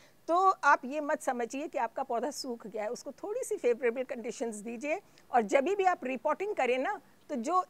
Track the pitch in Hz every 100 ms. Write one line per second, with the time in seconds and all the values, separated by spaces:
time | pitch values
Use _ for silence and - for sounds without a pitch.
0 | - _ - 339 381 - 285 294 247 294
1 | 294 302 - 247 233 269 302 277 233 -
2 | 262 233 277 269 277 233 220 214 214 240
3 | 294 - 359 466 508 403 240 233 247 240
4 | 254 247 220 - 233 214 208 233 285 349
5 | - - - 254 202 277 277 403 370 -
6 | 262 262 302 294 403 403 254 254 311 392
7 | - _ - 277 226 359